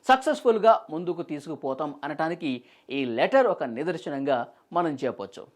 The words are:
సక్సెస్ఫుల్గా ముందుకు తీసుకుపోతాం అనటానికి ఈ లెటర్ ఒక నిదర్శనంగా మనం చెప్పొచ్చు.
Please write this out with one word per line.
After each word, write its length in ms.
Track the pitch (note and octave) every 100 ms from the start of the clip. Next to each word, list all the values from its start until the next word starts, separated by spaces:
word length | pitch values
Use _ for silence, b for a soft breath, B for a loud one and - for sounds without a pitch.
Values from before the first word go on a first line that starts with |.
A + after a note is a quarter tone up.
| -
సక్సెస్ఫుల్గా 720 | C4 D4+ C#4 B3 A3 A3 A3 -
ముందుకు 320 | D#3 F3+ E3+
తీసుకుపోతాం 720 | D#3+ D3+ D#3+ D3 C#3 C3 D3+ C#3
అనటానికి 580 | C#3+ D3 D#3+ F3 D#3 B2 b b b
ఈ 140 | C3+
లెటర్ 420 | B2+ A#2 D#3+ C4+ A#3+
ఒక 180 | F3
నిదర్శనంగా 840 | C3+ A2+ D#3+ E3 F3 C#3 C#3 B2+ B2 b b
మనం 260 | E3+ E3+ C3+
చెప్పొచ్చు. 420 | C3 G#2+ G2 - -